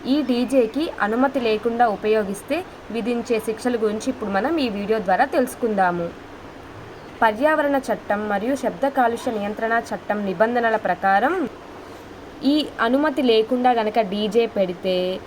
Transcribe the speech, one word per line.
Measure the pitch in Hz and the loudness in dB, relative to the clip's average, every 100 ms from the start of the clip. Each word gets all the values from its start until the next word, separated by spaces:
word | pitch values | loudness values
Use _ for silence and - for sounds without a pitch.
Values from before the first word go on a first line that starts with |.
| - | 2
ఈ | 285 | 0
డీజేకి | 247 240 247 269 226 269 339 - | 2 0 2 2 2 0 -4 -2
అనుమతి | 208 233 269 269 | -2 2 2 2
లేకుండా | 233 214 233 233 233 | 0 0 0 2 2
ఉపయోగిస్తే | 196 214 220 196 196 - 302 359 - - | 2 2 2 0 -6 -4 -4 -4 -14 -8
విధించే | 220 220 240 233 226 | -4 -2 -2 0 -2
శిక్షల | 220 220 247 240 | 0 -2 -2 0
గురించి | 214 214 262 | 0 0 -4
ఇప్పుడు | 254 208 | -4 -2
మనం | 190 247 330 | 0 0 0
ఈ | 254 | 0
వీడియో | 202 202 214 | -2 0 0
ద్వారా | 180 180 | 2 2
తెలుసుకుందాము. | 170 330 254 - 233 208 185 175 170 - - - - - - - - - - - | 4 2 0 0 -2 2 2 0 -4 -8 -18 -18 -18 -18 -18 -18 -18 -18 -18 2
పర్యావరణ | 226 214 294 311 285 277 262 | 2 4 2 4 2 2 0
చట్టం | 208 - 208 214 | -4 -2 -2 0
మరియు | 202 226 269 | -2 0 0
శబ్ద | 262 262 277 | -2 0 0
కాలుష్య | 277 240 233 - | 2 2 2 -4
నియంత్రణ | 220 202 214 226 226 226 | -4 -4 -4 0 0 -2
చట్టం | 202 - 208 | -10 -4 -4
నిబంధనల | 202 175 220 247 233 220 | -2 0 2 2 2 0
ప్రకారం | 196 175 196 196 247 370 285 - - - - - - - - - | 0 0 2 4 4 0 -2 -6 -18 -18 -18 -18 -18 -18 -18 -2
ఈ | 262 302 269 - | 2 2 0 -2
అనుమతి | 233 262 302 269 | 2 4 2 2
లేకుండా | 254 220 220 247 247 | 4 4 4 2 4
గనక | 240 214 233 | 4 2 2
డీజే | 208 208 214 214 226 | 0 0 2 2 2
పెడితే | 208 185 175 190 185 180 190 | 0 0 0 -2 0 0 -4